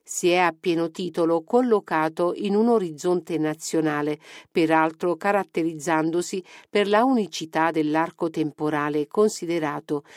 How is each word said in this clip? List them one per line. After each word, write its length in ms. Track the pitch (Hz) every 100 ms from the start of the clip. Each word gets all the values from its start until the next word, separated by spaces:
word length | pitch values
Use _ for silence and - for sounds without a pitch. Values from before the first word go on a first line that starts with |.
| -
si 220 | - 175
è 80 | 180
a 160 | 175 160
pieno 320 | 180 165 165
titolo 520 | 160 180 160 170 165
collocato 920 | 160 240 254 208 - 160 160 160 175
in 200 | - 202
un 160 | 208 233
orizzonte 640 | 226 175 147 175 180 165 160
nazionale, 840 | 156 151 - 165 156 147 147 151 - - -
peraltro 680 | 170 160 160 160 160 175 165
caratterizzandosi 1300 | 202 202 185 - 165 156 151 156 160 170 170 190 - - -
per 180 | 202 202
la 160 | 208
unicità 640 | 262 247 196 - 160 160 165
dell'arco 600 | 160 151 156 165 - 170
temporale 760 | 160 156 - 151 151 147 151 147
considerato 1000 | - 214 - 165 170 151 147 - 147 -